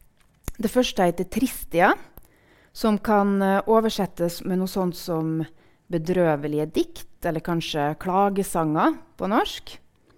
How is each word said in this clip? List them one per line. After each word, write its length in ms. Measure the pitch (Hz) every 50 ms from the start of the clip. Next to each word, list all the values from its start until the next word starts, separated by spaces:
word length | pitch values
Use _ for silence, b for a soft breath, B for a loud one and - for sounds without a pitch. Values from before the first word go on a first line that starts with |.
| _ _ _ _ _ _ _ _ _ - -
Det 160 | - 214 202
første 320 | - 254 247 - - - 190
heter 240 | 175 170 180 185 -
Tristia, 640 | - 220 269 247 - - - - - 165 180 233 349 - b b b b b b b b b b b b b b
som 260 | b - - 220 208 202
kan, 440 | - 226 214 202 202 202 196 196
eh, 200 | 196 196 196 202 - 208
oversettes 760 | 220 220 220 220 - - 196 175 - - 170 175 170 - -
med 140 | 185 185 185
noe 120 | 190 185
sånt 240 | - 202 185 180 165
som 500 | - - 180 170 160 160 160 160 160 160 - b b b b b b b b
bedrøvelige 800 | 175 165 156 165 - 185 175 165 151 143 143 151 147 151 156 156
dikt, 540 | - - 349 - - - - - - - -
eller 160 | 175 156 160
kanskje 560 | - - 170 165 156 - - 156 143 147 156 -
klagesanger 1000 | - 190 180 190 202 202 196 196 190 - - 175 165 156 151 160 202 320 302 254 - - _ -
på 100 | 185 185
norsk. 500 | 208 277 415 - - - - - - - - _ _ _ _ b b